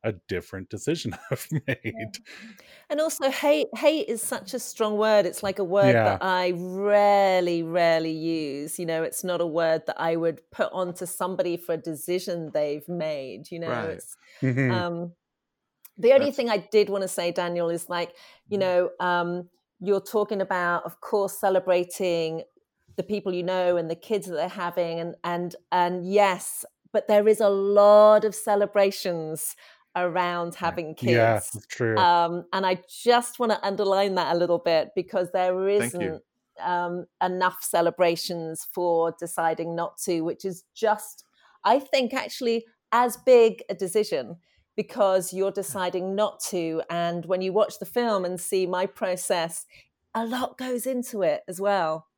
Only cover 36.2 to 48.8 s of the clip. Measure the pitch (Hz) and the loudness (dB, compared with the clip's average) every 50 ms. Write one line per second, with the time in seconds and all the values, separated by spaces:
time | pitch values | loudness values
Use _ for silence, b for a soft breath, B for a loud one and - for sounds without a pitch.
36.2 | _ _ _ _ _ _ _ - - 160 180 175 175 175 175 180 175 _ _ _ | _ _ _ _ _ _ _ -8 -6 -2 -2 -2 -2 -4 -6 -8 -10 _ _ _
37.2 | 185 185 180 185 185 185 185 - - - - 175 170 170 165 - 185 170 170 165 | -2 -2 0 0 0 0 0 -2 -10 -2 0 2 2 2 2 2 2 2 2 0
38.2 | - - 180 170 165 160 160 160 - - - - 175 175 170 165 165 165 165 - | -4 -8 -6 -6 -8 -8 -10 -10 -12 -12 -6 -4 0 2 2 2 2 0 -2 -6
39.2 | 170 170 - - 165 165 160 - 170 165 170 170 170 - - - - - 180 165 | -10 -8 -4 -2 0 0 0 -2 -4 -6 -4 -4 -6 -6 -6 -10 -4 -2 -2 -2
40.2 | 160 170 - - - 196 180 175 _ _ _ - 226 214 214 208 - - - - | -2 -4 -6 -6 -6 -10 -10 -10 _ _ _ -2 0 0 0 0 -4 -16 -18 -20
41.2 | - b b b b b b b b 196 233 285 285 - - 269 254 233 - 262 | -20 b b b b b b b b 2 2 2 2 0 0 0 0 0 -4 -6
42.2 | - - - - 269 233 233 233 226 b b b _ _ - 233 247 247 240 - | -6 -6 -8 -6 -2 -2 -2 -2 -4 b b b _ _ 2 2 2 2 0 -2
43.2 | _ - 254 240 233 226 202 - - _ 202 170 196 180 - 214 208 - 175 147 | _ 6 8 8 8 6 4 0 -8 _ -6 -4 -4 -2 0 0 0 0 -2 -4
44.2 | 127 131 170 170 _ _ _ _ _ _ _ - 208 - - 240 208 196 190 190 | -4 -6 -12 -16 _ _ _ _ _ _ _ -6 -6 -6 0 2 4 4 4 2
45.2 | 180 185 - 185 190 196 190 202 190 - - 202 185 180 175 185 180 190 196 196 | 2 0 -4 -2 -2 -2 -2 -4 -6 -6 -4 -4 -4 -2 -2 -4 -4 -2 0 0
46.2 | 214 202 - - - - - 180 170 165 160 160 - - 165 170 170 170 170 175 | 0 0 -2 -6 -10 -6 -4 -4 -4 -2 -4 -4 -4 -4 -4 -2 -2 -2 -4 -4
47.2 | 165 165 185 185 185 190 180 208 214 - - - - - - 247 240 233 214 196 | -4 -4 -4 -2 -2 0 2 2 0 0 -2 -12 -14 -6 -4 -2 0 0 0 0
48.2 | 185 180 180 175 - - - 190 185 175 185 180 | -2 -4 -6 -6 -6 -4 -2 -2 -2 -2 -2 -2